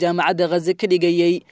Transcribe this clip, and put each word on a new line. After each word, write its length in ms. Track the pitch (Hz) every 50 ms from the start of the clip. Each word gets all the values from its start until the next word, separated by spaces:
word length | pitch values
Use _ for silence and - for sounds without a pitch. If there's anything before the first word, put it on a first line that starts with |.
jaamacadda 460 | 175 175 175 175 147 165 190 165 180 165
Gaza 240 | 170 180 160 175 185
ka 140 | - -
dhigayay 560 | 196 180 175 170 175 170 170 175 175 180 175 - _